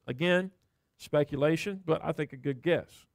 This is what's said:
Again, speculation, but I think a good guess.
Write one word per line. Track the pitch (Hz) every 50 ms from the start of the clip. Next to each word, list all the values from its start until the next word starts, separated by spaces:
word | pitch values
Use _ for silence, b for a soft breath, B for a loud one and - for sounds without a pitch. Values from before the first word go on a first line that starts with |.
| _
Again, | - 127 123 160 180 180 180 185 190 - _ _ _ _ _ _ _ _ -
speculation, | - - - 147 147 143 - 131 139 151 165 160 - 202 196 190 190
but | 170 160 - -
I | - 165
think | - 156 139 -
a |
good | 135 127 143 139 123
guess. | - 165 170 135 - - - - - _